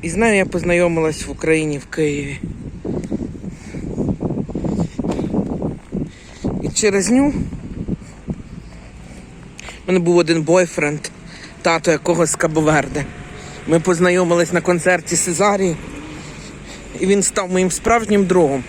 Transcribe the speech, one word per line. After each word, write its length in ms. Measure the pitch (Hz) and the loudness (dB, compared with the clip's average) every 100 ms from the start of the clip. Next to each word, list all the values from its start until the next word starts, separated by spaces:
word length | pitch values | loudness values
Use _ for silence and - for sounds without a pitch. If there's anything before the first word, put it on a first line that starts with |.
І 80 | 170 | -4
з 60 | 165 | 2
нею 200 | 226 208 | 4 4
я 100 | 185 | 2
познайомилась 800 | 180 170 175 175 165 160 151 - | 0 2 4 4 2 0 -2 -8
в 40 | |
Україні, 480 | 143 160 160 156 143 | -4 2 2 2 -4
в 80 | - | -6
Києві. 520 | - 151 143 143 135 - - - - - - - - - - - - - - - - - - - - - - - - - - - - - - - - - - - - - - - - - - | -2 0 0 -4 -8 -8 -10 -10 -10 -6 -6 -4 -6 -6 -8 -10 -12 -12 -10 -8 -4 -2 -2 -2 -4 -4 -4 -4 -2 -4 -4 -4 -2 -2 -2 -2 -4 -6 -8 -8 -6 -6 -10 -20 -8 -6 -4
І 60 | - | -4
через 420 | - 214 196 185 | 0 2 2 4
ню 180 | 247 285 - - - - - - - - - - - - - - - - - - - - - - - - - | 4 4 0 -4 -8 -12 -10 -6 -6 -8 -16 -10 -10 -10 -16 -16 -18 -18 -18 -18 -18 -18 -20 -20 -18 -16 -14
в 20 | - | 0
мене 120 | 185 | 2
був 180 | 175 175 | 6 4
один 260 | 165 165 | 4 2
бойфренд, 580 | 151 180 170 - 147 147 - - - - - - | 4 4 4 0 -2 -2 -8 -14 -18 -18 -18 -4
тато 280 | 180 165 165 | 0 2 2
якого 360 | 156 - 170 160 | 0 2 2 2
з 100 | - | 2
Кабо-Верде. 680 | 165 156 156 156 135 151 139 - - - - - - | 0 2 4 4 2 -4 -6 -10 -14 -14 -14 -12 2
Ми 140 | 165 | 2
познайомились 720 | 165 170 180 180 180 170 170 | 4 4 4 4 4 4 4
на 80 | 175 | 2
концерті 560 | 165 175 185 180 - 165 | 2 2 4 2 2 -2
Сезарії, 600 | - 165 202 202 190 156 - - - - - - - - - - - - | 0 2 2 4 0 -2 -8 -12 -12 -14 -14 -14 -14 -16 -16 -16 -14 -2
і 60 | 185 | 2
він 160 | 202 | 4
став 300 | 185 - 185 | 4 0 0
моїм 180 | 185 185 | 2 2
справжнім 540 | - - 233 214 208 | 0 2 2 4 4
другом. 400 | 185 185 156 135 | 6 6 6 2